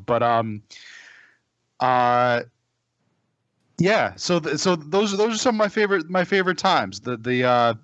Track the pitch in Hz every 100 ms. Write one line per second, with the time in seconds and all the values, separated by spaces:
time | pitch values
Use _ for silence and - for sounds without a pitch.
0 | 104 117 117 117 113 107 - - - -
1 | - - - _ _ _ _ - 127 123
2 | 123 123 123 120 117 _ _ _ _ _
3 | _ _ _ _ _ _ _ - 180 220
4 | 107 92 - 175 151 147 190 175 147 190
5 | 214 196 220 214 262 220 208 220 202 190
6 | 160 185 175 196 180 175 190 160 98 98
7 | 123 117 123 123 127 120 117 117